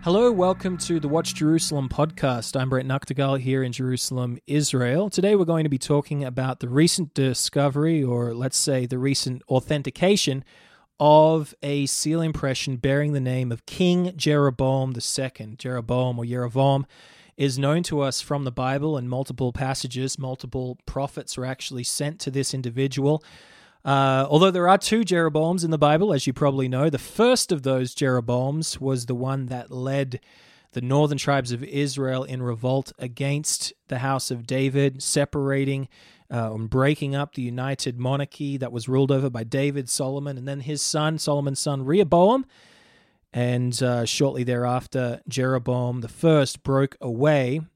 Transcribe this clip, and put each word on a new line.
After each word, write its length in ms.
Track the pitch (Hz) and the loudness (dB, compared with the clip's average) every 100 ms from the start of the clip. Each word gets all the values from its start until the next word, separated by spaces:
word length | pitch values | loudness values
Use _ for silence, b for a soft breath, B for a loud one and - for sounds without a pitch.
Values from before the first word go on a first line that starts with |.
Hello, 300 | - 185 247 | 2 4 4
welcome 440 | 214 180 185 185 180 | 4 2 2 -2 -6
to 200 | - 170 | -2 -2
the 80 | 143 | 0
Watch 260 | 156 170 | 0 -2
Jerusalem 540 | - 156 160 - 147 131 | 0 2 2 2 -2 -4
podcast. 720 | - 156 - 139 123 110 139 | 0 -2 0 -2 -2 -4 -2
I'm 80 | 131 | 0
Brett 180 | 131 131 | 0 0
Nuktegal 540 | 135 - 135 139 135 | -4 -4 -2 0 0
here 240 | 127 135 | 0 0
in 80 | 131 | 0
Jerusalem, 680 | 117 127 127 - 127 123 120 - | -2 -2 -2 -2 -4 -4 -6 -2
Israel. 640 | 147 143 135 123 139 202 | 0 2 2 2 2 0
Today 280 | - 190 208 | 2 4 4
we're 80 | 170 | 4
going 180 | 165 | 2
to 60 | 156 | 2
be 80 | 135 | -2
talking 480 | - 143 - 147 135 | 2 0 2 -4 -4
about 340 | 123 131 127 | -4 -4 -4
the 80 | 123 | 0
recent 460 | 131 165 - 160 | 4 4 4 -4
discovery, 920 | - 135 123 - - 143 139 156 165 | 0 0 0 -2 0 0 2 2 2
or 300 | 131 120 120 | 0 0 -2
let's 240 | 117 131 - | -2 -2 -2
say 280 | - 135 123 | 0 0 0
the 140 | 127 | -2
recent 440 | 131 135 - 127 - | 0 0 -2 -6 0
authentication, 960 | 127 - 151 139 - 180 202 - 135 - b b b b _ | 0 2 -4 -4 0 2 4 2 -2 -8 b b b b _
of 560 | 147 151 156 160 147 - | 6 8 8 4 -2 -8
a 220 | 143 143 139 | -4 -2 -2
seal 340 | - 151 165 | -2 -2 0
impression 560 | 160 151 139 131 - 127 | 0 -2 -2 -2 -4 -2
bearing 380 | 131 139 147 | 0 2 2
the 80 | 143 | 0
name 280 | 127 127 127 | 0 -2 -2
of 160 | 113 - | -4 -8
King 460 | - 180 180 180 180 | 0 4 4 2 -2
Jeroboam 720 | 156 147 143 120 131 135 131 | 2 4 4 2 0 2 -2
the 80 | 123 | -4
second. 580 | - - 131 - 107 120 | -6 -4 -6 -8 -14 -10
Jeroboam, 640 | 127 127 117 123 127 120 | -8 -6 -2 0 0 -2
or 60 | 117 | -4
Yerovam, 580 | 123 123 120 139 139 139 B B B B B | -4 -2 2 4 4 0 B B B B B
is 200 | 139 127 | -2 2
known 240 | 139 160 | 2 2
to 180 | 175 151 | 0 0
us 180 | 139 - | 0 -2
from 240 | - 143 | -4 -4
the 80 | 131 | -4
Bible, 460 | 120 127 139 151 147 | -4 -2 0 -2 -2
and 120 | 123 | -4
multiple 440 | 127 135 127 131 | -4 -4 -2 -4
passages, 680 | 117 135 135 135 123 131 - | -2 -4 -4 -6 -6 -6 -6
multiple 600 | 131 131 127 131 127 127 - | -8 -8 -8 -6 -6 -8 -8
prophets 520 | - 139 - - - | -6 -6 -8 -10 -8
are 80 | 127 | -6
actually 400 | 135 - 131 123 | -6 -8 -8 -6
sent 340 | - 143 160 | -4 -4 -4
to 100 | - | -6
this 240 | 135 135 | -2 -2
individual. 680 | 135 123 117 139 135 135 156 B B B B B B 135 | -4 -6 -2 -2 0 2 0 B B B B B B 0
Uh, 400 | 139 135 131 135 | 2 4 2 4
although 200 | 147 190 | 6 4
there 200 | 180 175 | 4 4
are 80 | 196 | 4
two 260 | - 220 | 4 0
Jeroboams 640 | 214 180 165 151 160 185 165 | 2 2 2 2 0 0 0
in 40 | |
the 80 | 160 | 2
Bible, 360 | 147 156 208 | 4 4 4
as 120 | 147 - | 2 0
you 60 | |
probably 380 | 123 147 135 131 | 0 0 2 -2
know, 200 | 127 151 | 0 0
the 80 | 139 | 0
first 540 | - - 233 254 - | -6 2 4 4 2
of 120 | 165 | -2
those 300 | 135 131 127 | 0 0 -2
Jeroboams 840 | - 139 127 117 123 131 151 160 - | -2 0 2 0 -2 0 -2 -4 -4
was 280 | 135 135 117 | -2 -2 -4
the 60 | |
one 340 | 120 127 135 127 | -4 -4 -4 -6
that 240 | 123 120 | -8 -10
led 500 | 127 127 139 135 123 b b b b b | -8 -4 -2 -2 -6 b b b b b
the 80 | - | -8
northern 380 | 123 139 147 143 | 0 2 4 2
tribes 340 | - 139 123 | 0 0 0
of 100 | 120 135 | -6 -6
Israel 580 | 139 143 131 131 131 | -4 -2 -2 -4 -4
in 180 | 139 127 | -6 -6
revolt 520 | 123 113 123 135 131 - | -6 -4 0 0 -2 -10
against 760 | 127 117 139 143 151 - - - _ | -12 -6 -2 -2 -2 -4 -6 -10 _
the 80 | 127 | -6
house 340 | 135 135 - | -2 -2 -4
of 160 | 123 117 | -8 -4
David, 560 | 131 135 135 139 135 | 0 0 2 0 0
separating, 880 | - - 143 151 139 139 135 139 135 b b b b | -2 0 0 -2 -2 0 0 -2 -6 b b b b
uh, 200 | 120 113 | -4 -4
and 160 | 110 113 | -6 -2
breaking 440 | 131 135 151 139 | 2 2 2 -2
up 220 | 139 143 - | -4 -4 -6
the 60 | |
united 580 | 123 120 131 139 - 123 | -6 -6 -6 -4 -6 -4
monarchy 560 | 127 139 143 - 143 139 | -2 -2 -4 -8 -8 -6
that 160 | 127 | -6
was 160 | 117 113 | -6 0
ruled 240 | 131 135 | 2 4
over 180 | 139 135 | 2 0
by 140 | 120 | -4
David, 460 | 113 135 143 143 127 | -4 0 0 -2 -4
Solomon, 480 | - 135 139 143 135 | -4 -4 -4 -8 -8
and 100 | 127 | -8
then 140 | 139 | -8
his 200 | 131 147 | -6 -6
son, 360 | - 156 151 160 | -2 0 0 -2
Solomon's 420 | - 143 143 139 | 0 0 0 -2
son, 240 | - 139 | -4 -4
Rehoboam. 600 | 131 175 185 170 185 254 262 b b b b b b b b | 2 4 6 6 6 4 -2 b b b b b b b b
And, 500 | 123 123 123 123 120 | -2 0 0 0 0
uh, 220 | 127 123 113 | 0 0 -2
shortly 400 | - 139 131 123 | 0 0 0 -2
thereafter, 760 | 123 123 127 - 135 123 123 - | 0 0 -2 -4 -4 -4 -6 -8
Jeroboam 720 | 131 131 131 120 123 123 123 | -2 0 0 0 -2 -2 -4
the 80 | 113 | -8
first 560 | - 165 156 135 - | 0 4 6 4 -2
broke 320 | - 135 139 - | 0 2 2 -2
away 580 | 123 117 143 147 127 147 160 | -8 0 2 4 2 -2 -6